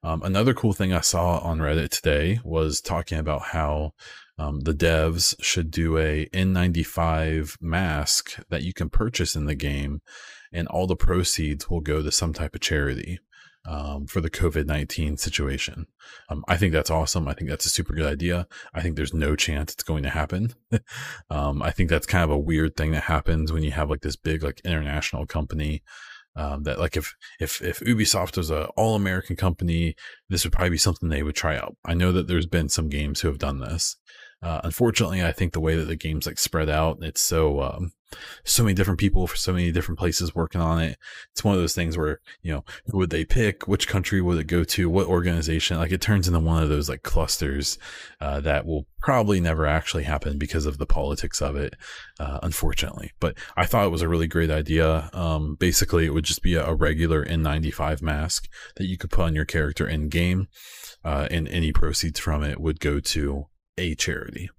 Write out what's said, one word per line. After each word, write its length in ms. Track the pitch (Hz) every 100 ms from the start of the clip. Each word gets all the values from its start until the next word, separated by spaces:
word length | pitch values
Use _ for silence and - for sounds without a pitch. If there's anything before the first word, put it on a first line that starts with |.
Um, 180 | 85 80
another 320 | 95 95 120
cool 200 | 123 113
thing 180 | 98 95
I 80 | 90
saw 400 | - 90 87 87
on 200 | 85 80
Reddit 300 | 78 78 78
today 500 | - 82 73 80 110
was 380 | 120 80 78 73
talking 360 | - 85 82 82
about 220 | 78 73
how, 520 | - 85 78 76 78 - - - - -
um, 220 | 73 73
the 140 | 73
devs 600 | 76 82 80 78 82 - -
should 300 | - - 80
do 260 | 82 82 80
a 300 | 78 76 78
N 180 | 92 95
ninety-five 1040 | 92 90 85 80 - 82 80 80 80 76 -
mask 760 | 82 85 87 76 73 - - - -
that 140 | 85
you 100 | 78
can 160 | - 80
purchase 460 | - 110 117 80 80
in 100 | 73
the 100 | 71
game, 460 | 73 71 71 76 _ - - - -
and 160 | 85 82
all 200 | - 92
the 100 | 87
proceeds 720 | - 92 87 - 78 71 -
will 100 | 85
go 240 | 76 76
to 80 | 76
some 220 | - 82
type 200 | 73 76
of 80 | -
charity, 580 | - 78 71 65 - 87 _ - - _ 80
um, 380 | 73 73 71 71
for 160 | -
the 80 | 80
covid 380 | - 90 78 73
nineteen 500 | 73 73 - 78 73
situation. 720 | - - 71 69 - - - _ - - -
Um, 140 | 76 -
I 80 | 87
think 160 | 95
that's 200 | 78 73
awesome. 360 | 80 76 - 73
I 60 |
think 160 | 67 76
that's 160 | 73 -
a 40 |
super 240 | - 78 78
good 100 | 76
idea. 420 | 69 85 87 87 - - 82
I 80 |
think 120 | 82 73
there's 180 | 69
no 220 | 82 71 76
chance 380 | - 76 78
it's 100 | -
going 200 | - 78
to 80 | 69
happen. 420 | 82 76 92 113 - _
<laughs> 120 | - - - - - -
Um, 320 | 73 71 71
I 80 | 76
think 180 | - 85
that's 160 | 80 -
kind 180 | 90
of 60 | 82
a 80 | 73
weird 380 | 73 78 80 -
thing 160 | 78
that 140 | 78 -
happens 460 | 80 - 80 78
when 120 | 80
you 80 | 78
have, 180 | 78 76
like, 120 | 69
this 140 | 73 69
big, 280 | 78 78
like, 180 | 76 -
international 640 | 95 80 73 73 - - 76
company, 560 | - 73 78 76 76 _ - - - _ -
um, 280 | 76 71
that, 160 | 73 69
like, 160 | 82 -
if, 200 | 73 - - -
if, 220 | - -
if 180 | - -
Ubisoft 580 | 107 117 107 98 90 -
was 140 | 82
a 160 | 78 76 -
all-American 580 | 110 107 98 92 - 87
company, 600 | 95 85 87 82 85 78 - - _
this 140 | 92
would 100 | 87
probably 180 | - 90
be 60 | 85
something 320 | - 85 85
they 140 | 73
would 120 | 73 76
try 220 | 82 73
out. 180 | - -
I 120 | - 87
know 160 | 90
that 160 | 90 85
there's 180 | 87 82
been 240 | 175 170
some 200 | - 78
games 320 | 71 73 73
who 80 | 82
have 100 | 69
done 200 | 71 69
this. 380 | 64 85 - - _ - - _
Uh, 180 | 87 78
unfortunately, 600 | 87 82 120 107 107 92
I 80 | 85
think 220 | 82 87
the 80 | 85
way 140 | 80 80
that 100 | 78
the 100 | 82
game's, 320 | 80 78 78
like, 100 | -
spread 320 | - 82 78
out, 300 | 76 80 80
it's 200 | 80 -
so, 400 | - 82 78 71
um, 320 | 67 - 85 - _ - - -
so 200 | - -
many 120 | 113 95
different 240 | 95 85
people 260 | 101 - 90
for 100 | -
so 160 | -
many 200 | 90 87
different 260 | 82 82 82
places 380 | 87 82 85 87
working 260 | 82 87
on 180 | 82 82
it. 180 | 82 - - - -
It's 120 | -
one 120 | 107 98
of 40 |
those 140 | 82
things 240 | - 85 82
where, 220 | 76 73 _ -
you 100 | 87
know, 100 | 73 - - -
who 140 | 95
would 100 | 92
they 160 | 80 80
pick? 420 | - 110 95 -
Which 200 | 101 -
country 340 | 101 87 98
would 160 | 90 85
it 80 | 76
go 180 | 87
to? 260 | 85 - 87
What 180 | 90 92
organization? 720 | 90 87 82 78 80 - 85
Like, 140 | 82
it 100 | 90
turns 260 | - 104 90
into 120 | 85
one 220 | 80 80
of 80 | 78
those, 180 | 76 71
like, 140 | 65
clusters, 760 | - - 78 - 76 69 69 - - - - -
uh, 180 | 73 71
that 240 | 73 73 80
will 180 | 78 71 -
probably 400 | - 131 104 101
never 260 | 85 80 76
actually 380 | 78 - -
happen 340 | 76 73 78 71
because 300 | 73 82 73
of 100 | 69
the 80 | 73
politics 560 | - 69 73 - -
of 140 | 73 71
it, 180 | 71 - - - - -
uh, 200 | 69 67
unfortunately. 680 | 85 78 - 71 - - - -
But 180 | 82 - - -
I 80 | 90
thought 200 | 120 101
it 60 |
was 120 | 85
a 60 | 85
really 180 | 85 82
great 240 | 82 82
idea. 580 | 76 76 80 80 80 78
Um, 440 | - 85 78 76 76
basically, 500 | 90 82 - 87 80
it 80 |
would 120 | 76 78
just 180 | -
be 100 | 90
a, 140 | 82 73
a 80 | 80
regular 480 | 78 78 82 78
N 180 | 76 82
ninety-five 600 | 78 78 80 - 76 78
mask 440 | 76 73 80 - - - - -
that 100 | 95
you 120 | 92
could 120 | -
put 160 | - 85
on 100 | 78
your 100 | 76
character 420 | 82 73 71 78
in 220 | 78 76
game, 380 | 78 87 92 98 - - - - -
uh, 240 | - 71 71
and 160 | 85 76
any 240 | 87 80
proceeds 480 | 76 78 71 82 -
from 240 | - 76
it 180 | 73 73
would 180 | 78 78
go 200 | 76 71
to 480 | - - 71 69 71 _ _ -
a 160 | 90 76
charity 540 | - 82 - - 92